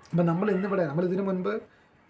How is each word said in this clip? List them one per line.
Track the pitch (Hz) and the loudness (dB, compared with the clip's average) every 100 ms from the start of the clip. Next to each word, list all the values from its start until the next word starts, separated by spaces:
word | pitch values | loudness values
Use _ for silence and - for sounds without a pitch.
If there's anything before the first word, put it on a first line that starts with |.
| - | -4
അപ്പം | 170 170 | 0 2
നമ്മൾ | 170 208 190 | 2 2 0
ഇന്നിവിടെ, | 196 185 160 | 0 0 0
നമ്മൾ | 151 180 | 0 0
ഇതിനു | 190 196 | 0 -2
മുൻപ് | 185 185 220 - - _ _ _ | -2 -2 -4 -8 -20 _ _ _